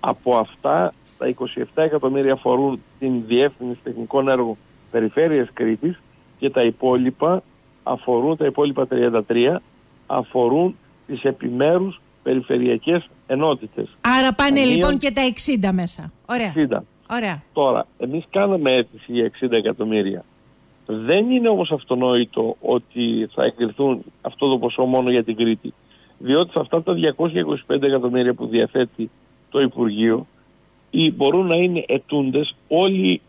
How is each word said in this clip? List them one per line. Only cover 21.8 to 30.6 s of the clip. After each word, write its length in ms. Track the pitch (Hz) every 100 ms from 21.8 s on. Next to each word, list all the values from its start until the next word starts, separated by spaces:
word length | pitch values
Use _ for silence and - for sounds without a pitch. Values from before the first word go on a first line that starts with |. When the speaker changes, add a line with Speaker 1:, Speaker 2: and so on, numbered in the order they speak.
| - 127 127 123 117 - 113 -
Speaker 1:
ότι 680 | 113 120 - 120 117 113 110
θα 80 | -
εγκριθούν 600 | 127 - 117 104 139 123 - _
αυτό 280 | - - 143
το 100 | 131
ποσό 240 | 120 -
μόνο 260 | 127 127 123
για 140 | 123
την 120 | 113 110
Κρήτη, 380 | 117 110 - - _ _ _ _
διότι 320 | 123 143 175
σε 80 | -
αυτά 240 | 143 165
τα 100 | 165
διακόσια 480 | 175 160 139 170 165
είκοσι 220 | 156 147 -
πέντε 200 | 143 139
εκατομμύρια 480 | 135 123 123 123
που 120 | 123 120
διαθέτει 640 | 113 110 123 120 - 113 _ _ _ _
το 100 | 139
Υπουργείο, 680 | 135 - 117 104 113 113 - _ _ _